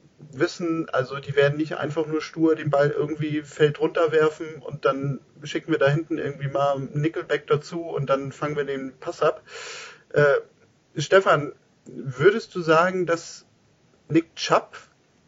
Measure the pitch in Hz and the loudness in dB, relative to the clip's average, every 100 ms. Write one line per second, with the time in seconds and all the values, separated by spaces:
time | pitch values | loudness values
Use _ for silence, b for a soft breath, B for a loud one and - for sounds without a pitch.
0 | _ _ - 127 175 - 170 165 - - | _ _ -14 -4 -4 -2 -4 -4 -2 -2
1 | 131 139 139 143 143 147 156 - 135 151 | -2 -6 -4 2 2 2 -4 -6 -4 -4
2 | 151 156 - 165 160 156 151 143 147 147 | -2 -4 -4 0 2 2 2 2 2 0
3 | 147 156 151 151 147 - 151 147 160 180 | -2 -4 -4 -4 -6 2 2 2 -2 0
4 | 165 156 156 156 160 156 - 147 143 135 | 2 4 2 0 -10 -12 -14 -2 0 0
5 | 139 135 - - 151 165 165 156 135 151 | -2 -6 -10 -18 -8 -8 -2 2 4 2
6 | 156 160 139 139 139 139 143 139 135 147 | -2 -4 -4 -6 -4 0 0 0 -4 -2
7 | 156 175 160 147 - 147 - 170 165 - | -2 -2 -2 -2 0 -2 -2 -10 -6 -4
8 | 139 135 139 - 147 147 139 135 135 - | 0 0 -2 -6 -4 -4 -4 -6 -8 -12
9 | 175 - 156 - - B B B B B | -12 0 0 0 -6 B B B B B
10 | B - 147 135 - _ _ _ _ - | B 2 4 4 -2 _ _ _ _ -8
11 | 147 190 196 156 143 - _ _ - - | 4 4 6 2 0 -10 _ _ -18 -14
12 | 143 127 175 220 - 185 160 160 185 185 | -10 2 4 4 0 -4 4 4 4 0
13 | 165 165 - - _ _ _ _ _ _ | -2 -2 -6 -20 _ _ _ _ _ _
14 | - 151 - - - 170 - - - _ | -2 0 0 -4 0 0 0 -12 -20 _
15 | _ _ | _ _